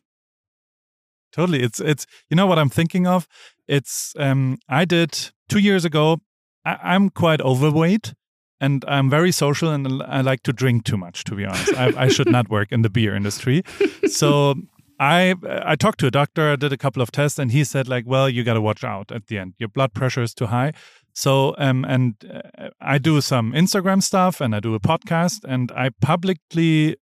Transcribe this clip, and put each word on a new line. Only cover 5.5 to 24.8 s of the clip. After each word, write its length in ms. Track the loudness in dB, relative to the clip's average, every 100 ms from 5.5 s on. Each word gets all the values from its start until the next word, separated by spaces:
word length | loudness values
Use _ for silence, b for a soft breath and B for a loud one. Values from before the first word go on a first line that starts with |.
two 80 | 2
years 260 | 4 2
ago, 380 | 2 2 2 0 -4 _ _ _
I, 140 | -8 -6
I'm 280 | 0 2 2
quite 320 | 2 2 2
overweight. 720 | 2 2 2 4 2 2 -2 -16 _ _ _ _
And 280 | -2 0 0
I'm 220 | 0 2
very 220 | 4 2
social, 380 | 2 0 0 -2
and 320 | -2 -4 -6
I 180 | -4 -2
like 200 | 0 -2
to 80 | -4
drink 300 | -2 0 0
too 120 | 0 -4
much, 280 | -6 -12
to 100 | -10
be 100 | -8
honest. 300 | -6 -4 -2 0
I, 280 | 0 2
I 40 | 2
should 220 | 2 2
not 180 | 2 2
work 240 | -2 0
in 80 | 0
the 80 | 0
beer 260 | 2 0
industry. 480 | 0 -4 -4 0 0 -2 B -2 0 -2
So 480 | 0 2 4 2 0 -8 _ _ -2
I, 360 | 2 4 2 0 -4
I 300 | -6 -2 0
talked 240 | 0 0
to 60 | 0
a 40 |
doctor, 460 | 0 0 0 0 0
did 160 | -2
a 60 | -2
couple 240 | -4 -2
of 100 | -4
tests, 260 | -2 -2 -2
and 140 | 0
he 120 | 2
said, 220 | 0 -2 -4
like, 180 | -4 -2
"Well, 240 | 0 2
you 140 | 0
gotta 180 | 0 0
watch 200 | 0 -2
out 300 | -6 -10 -10
at 140 | -14 -10
the 100 | -10
end. 200 | -10 -10
Your 100 | -8
blood 240 | -2 -2
pressure 300 | -2 -4 -2
is 100 | -4
too 140 | -4 -2
high." 260 | -2 -2 B B B B
So, 420 | -4 0 2 2 0
um, 260 | 0 0
and, 300 | 0 0 0 -2 -12 -18 -18 -18
uh, 120 | -18 -12
I 160 | -2 0
do 240 | 2 2
some 320 | 2 0 0
Instagram 500 | 0 2 2 0 0
stuff, 380 | 2 2 2 0
and 140 | -2
I 60 | -2
do 140 | -2
a 60 | -2